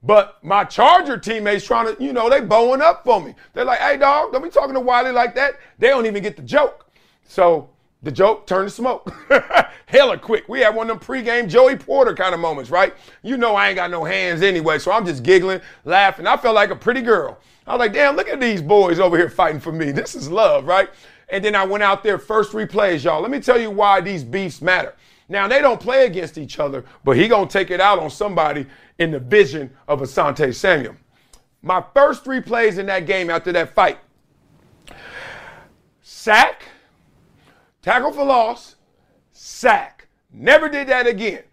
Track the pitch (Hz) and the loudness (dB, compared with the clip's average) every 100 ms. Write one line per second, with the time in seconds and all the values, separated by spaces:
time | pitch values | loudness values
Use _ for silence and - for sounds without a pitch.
0 | - 208 196 - 156 196 190 - 254 359 | 4 4 4 -8 -2 -2 -2 2 6 6
1 | 302 233 - 226 202 202 - 233 226 214 | 2 -8 -6 -6 -2 -4 -2 -2 -2 -6
2 | 269 247 226 277 208 214 240 262 320 - | -6 -2 2 0 2 2 2 2 2 2
3 | - 214 143 131 _ - 254 240 294 277 | 0 -2 -2 -18 _ -6 -2 0 0 2
4 | 277 285 370 262 330 - 277 262 247 247 | 2 2 -2 -6 0 0 0 -4 0 0
5 | 262 247 233 240 277 - - _ 233 269 | 0 0 -2 -2 -4 -4 -20 _ 2 2
6 | 226 202 202 - 120 285 285 - _ _ | 0 -4 -8 -10 -2 0 0 -4 _ _
7 | _ _ _ - 175 165 135 _ _ _ | _ _ _ 2 2 2 -4 _ _ _
8 | - 135 196 220 - 185 196 - 247 220 | -12 0 2 2 -4 -4 -4 -6 -6 -6
9 | - - - 262 - 330 - - _ 254 | -10 -18 0 0 2 0 0 -8 _ 4
10 | 269 170 - 226 - 254 220 220 226 220 | 4 -2 -4 -4 -4 0 0 0 -6 -8
11 | - 262 233 233 220 190 262 269 - 277 | -8 -8 -4 -4 2 4 4 2 -4 0
12 | 240 170 185 170 170 147 120 170 196 - | 2 0 -4 -2 -4 -6 -4 0 0 -2
13 | - _ 202 262 233 202 202 185 175 175 | -20 _ -10 -4 0 0 0 -2 -6 -6
14 | 160 190 180 165 196 180 160 151 - 208 | -4 -4 -4 0 0 0 -2 -2 0 -2
15 | 185 139 120 185 185 185 - - - 185 | -2 -6 4 4 4 -6 -10 -18 0 2
16 | 196 - 180 - 240 214 202 160 - 247 | 2 0 -2 0 2 2 0 -2 -4 -2
17 | 233 208 135 - _ _ - 247 233 262 | 0 0 0 -12 _ _ -8 -2 -2 2
18 | 285 302 392 285 240 196 151 208 185 170 | 0 0 -4 -4 -2 -2 2 4 4 2
19 | 185 170 175 - 170 151 160 160 151 139 | 2 2 0 0 -2 -2 -8 -6 -4 -4
20 | - - 139 185 208 143 135 185 196 - | -8 -12 -6 0 2 2 0 0 0 -6
21 | _ _ _ 196 208 208 190 208 202 196 | _ _ _ -6 -2 -2 -2 0 0 0
22 | 220 190 - 220 208 214 214 202 202 165 | -2 -4 -2 -2 -2 -4 -4 0 0 0
23 | 147 156 208 277 - 247 226 202 202 196 | -2 -2 -4 -6 0 0 0 0 2 2
24 | 185 185 117 190 190 - 180 180 143 - | 0 -8 -8 -6 -6 -6 -2 -2 -4 -14
25 | _ _ _ 196 196 262 285 208 175 262 | _ _ _ -6 0 2 2 0 -2 2
26 | 247 180 165 - 139 - 147 135 - _ | 2 0 -10 -12 -16 -6 -6 -6 -14 _
27 | 135 127 214 226 190 196 185 180 196 190 | 0 2 4 2 2 -2 -2 2 2 2
28 | 156 - 208 170 156 143 135 - _ _ | -2 -6 -4 0 -2 -2 -10 -16 _ _
29 | 165 147 123 208 170 156 131 _ - 147 | -4 -4 2 4 4 0 -12 _ -6 -4
30 | 135 - 151 135 143 120 196 165 113 - | -4 -2 -2 0 -4 -2 0 0 -2 -14
31 | _ _ _ _ _ _ 160 185 175 269 | _ _ _ _ _ _ -4 -4 0 2
32 | 294 269 254 262 180 233 220 185 196 190 | 2 2 -6 -8 -4 0 0 -2 -6 -6
33 | 165 190 175 165 180 175 160 - 185 - | -4 -4 -2 -4 -2 -4 -2 0 0 0
34 | _ _ _ _ _ _ _ _ - - | _ _ _ _ _ _ _ _ -20 -20
35 | - - - - - - _ _ _ _ | -20 -18 -18 -18 -20 -20 _ _ _ _
36 | _ - - 214 262 - - _ _ _ | _ -12 2 4 4 0 -20 _ _ _
37 | _ _ _ _ _ _ _ _ - 247 | _ _ _ _ _ _ _ _ -2 0
38 | 277 285 277 254 220 - - _ _ _ | -2 -4 0 0 0 -6 -16 _ _ _
39 | _ _ _ _ - - 247 202 - _ | _ _ _ _ -20 -4 0 0 -2 _
40 | _ _ _ 110 151 311 311 294 269 254 | _ _ _ -6 2 4 2 -6 -2 0
41 | 240 202 220 175 _ | 0 -2 -6 -8 _